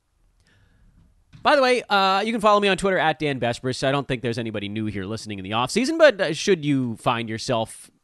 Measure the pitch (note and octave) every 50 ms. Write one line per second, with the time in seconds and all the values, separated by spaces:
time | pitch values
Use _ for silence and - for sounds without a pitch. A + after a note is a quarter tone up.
0 | _ _ _ _ _ _ _ _ _ _ _ _ _ _ _ _ _ _ _ _
1 | _ _ _ _ _ _ - - - A3 D4 C#4+ C4 B3+ B3+ A#3 - - - G3+
2 | G3 F#3+ F#3+ G3 G#3 A3 A3+ A#3 F#3+ G#3+ G#3 G#3 G3+ G3+ F#3+ F3+ F#3+ G3 F#3+ E3
3 | C#3 D#3+ D#3 - D#3 D3 C#3 B2+ A#2 A#2 A#2+ - - C3 B2 - - C3+ C3+ C#3+
4 | C3 - C3+ A#2 G2+ A#2+ A#2 A#2 A2+ A2+ G#2+ G#2+ G2+ G2+ G#2 A2 A2 G#2+ G2 G2+
5 | F#2 F#2+ A2 A2 - G#2+ G#2+ G2 F#2 F#2 G#2+ A2+ B2 B2 - G3+ B3+ C4 E4 E4
6 | D#4+ D4 A3 F#3+ F#3+ D3 D#3 C#3+ - - G3 E3 C#3+ D3 C#3+ C3+ B2+ A#2+ A2+ F#2+
7 | - C3+ B2 A2+ A#2 A2 A2 A2 - - B2+ A2+ A2+ - - - - - _ _